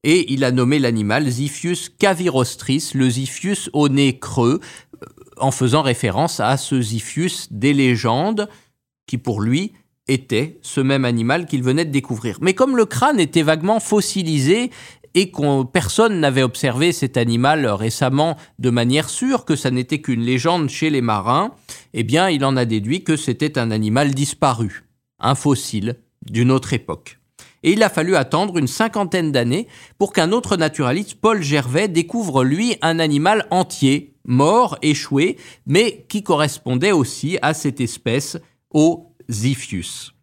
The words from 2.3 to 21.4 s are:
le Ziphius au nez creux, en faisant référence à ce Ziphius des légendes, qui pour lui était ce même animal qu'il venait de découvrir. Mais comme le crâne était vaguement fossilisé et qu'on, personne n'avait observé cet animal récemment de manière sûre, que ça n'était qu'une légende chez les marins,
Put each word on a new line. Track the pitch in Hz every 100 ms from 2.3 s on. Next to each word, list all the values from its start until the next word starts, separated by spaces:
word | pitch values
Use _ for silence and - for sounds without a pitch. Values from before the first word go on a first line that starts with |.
| 131 123 - - 135 -
le | 139 131
Ziphius | 123 135 - 185 202 -
au | 156 147
nez | 135 139 127
creux, | - - 120 165 - - _ - - _ - -
en | 135
faisant | - 127 147
référence | 139 117 113 92 165 -
à | 107 135
ce | - 135
Ziphius | 110 113 - - 175 - -
des | 107 131
légendes, | 143 131 120 113 120 185 214 208 - _ _ _ _ -
qui | 123
pour | - 104
lui | 107 135 202 - _ _ -
était | 135 135 113 151 -
ce | - -
même | 131 139
animal | 127 120 113 151 170
qu'il | 139
venait | 127 139 165
de |
découvrir. | 139 120 110 120 95
Mais | 180
comme | 185 262 247
le | 220
crâne | - 269 277
était | 160 170
vaguement | 151 156 180 226
fossilisé | - 208 - 196 165 151 135 208 247 - - - _ -
et | 185
qu'on, | 160 143 139 127
personne | 185 - - 226 190
n'avait | 147 131
observé | 131 - 139 120 170
cet | 170 131 127
animal | 117 117 131 156 127
récemment | 101 110 - 135 135 160 151 - -
de | 123
manière | 120 120 139 -
sûre, | - 254 254
que | - 151
ça | 135
n'était | 123 127 151
qu'une | 147 117
légende | 117 127 156 175 143
chez | - 156
les | 143
marins, | 120 104 98 135